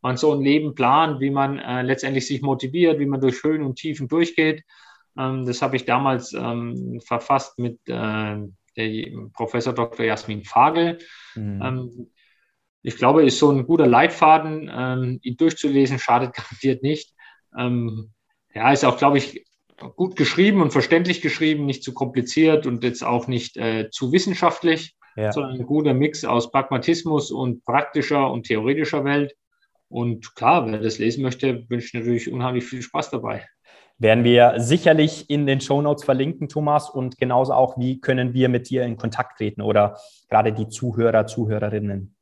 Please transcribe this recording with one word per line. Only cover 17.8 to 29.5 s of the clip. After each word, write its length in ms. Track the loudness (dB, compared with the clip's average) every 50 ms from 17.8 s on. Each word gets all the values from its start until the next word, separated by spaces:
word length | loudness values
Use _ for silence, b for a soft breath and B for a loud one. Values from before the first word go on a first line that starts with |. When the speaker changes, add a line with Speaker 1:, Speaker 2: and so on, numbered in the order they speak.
| -4 -4 -6 -8 -12 -14 _ _ _ _ _ _ _ _ _
Speaker 1:
ja, 180 | 0 4 4
ist 120 | 4 6 4
auch, 120 | 2 2
glaube 220 | 4 2 4 4 2
ich, 260 | 0 -2 -12 -16 _ _ _ _ _ _ _ _ -20 -20 -4
gut 200 | -4 -4 -4 0
geschrieben 440 | -2 -2 0 2 4 4 4 6 4
und 100 | 2 4
verständlich 480 | 2 0 2 4 2 2 4 2 -2 -2
geschrieben, 440 | -4 -6 -4 0 0 0 0 0 -2
nicht 160 | -4 -4 -6
zu 100 | -8 -12 -6
kompliziert 720 | -6 -6 -2 -2 -4 -4 -2 2 4 4 4 4 2 2
und 180 | -2 -4 -2 -2
jetzt 180 | -4 -4 -2
auch 260 | -4 -2 -2 -2 -2 -2
nicht, 280 | -4 -4 -6 -8 _
äh, 340 | -6 -4 -4 -2 -2 -4 -6
zu 220 | -6 -6 -4 0
wissenschaftlich, 840 | 0 2 2 0 -2 0 0 0 0 2 0 0 0 0 -2 -14 _ _ b b b
Speaker 2:
Ja. 160 | -4 -4 -2
Speaker 1:
sondern 260 | -2 -4 -6 -6 -6 -8
ein 80 | -6
guter 260 | -2 -2 0 2 2 2
Mix 300 | 2 2 0 -2 -4 -4
aus 260 | 0 0 0 0 0
Pragmatismus 800 | -2 -2 0 0 -4 -2 0 0 -2 0 0 0 0 0 -2 -2
und 340 | -6 -4 -4 -4 -4 -6 _
praktischer 640 | -2 0 0 0 0 -4 -4 -2 0 0 0 0 0
und 160 | -2 -6 -4
theoretischer 580 | -2 -2 0 0 0 0 0 -2 -2 -2 -2 0
Welt. 300 | 0 0 0 0 -2 -6 _ _ _